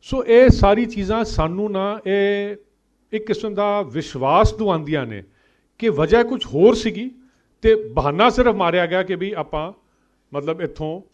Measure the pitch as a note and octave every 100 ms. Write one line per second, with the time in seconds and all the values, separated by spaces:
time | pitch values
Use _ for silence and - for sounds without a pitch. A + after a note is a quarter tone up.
0 | - C4 A#3+ A#3 B3+ - G3 G#3 A3+ G3+
1 | F#3+ A3+ A3 - D#3+ F3+ G#3 G3 G3 G#3+
2 | F#3+ G3+ G3+ G3+ G3+ G#3 _ _ _ _
3 | _ G#3+ A3 G3+ A3 G3+ G#3 G#3 D#3+ C#3
4 | D3+ C3 C3+ E3+ G#3+ G#3+ G#3+ E3 D3 D3+
5 | A#2+ G#2 F#2 _ _ _ _ _ A3+ E3+
6 | D#3+ A3+ A#3 B3+ - C#3 G#3 - A3+ F3+
7 | B3+ - _ _ _ _ A3 A3 G#3+ C#3+
8 | C#3+ D#3+ A#3+ B3 B3 G3 E3+ F3 E3+ F#3
9 | F#3 F#3 G3 F#3 D3+ D#3 E3 G#3 _ _
10 | _ _ _ C#3+ D3 F3 E3 - D#3 F3
11 | _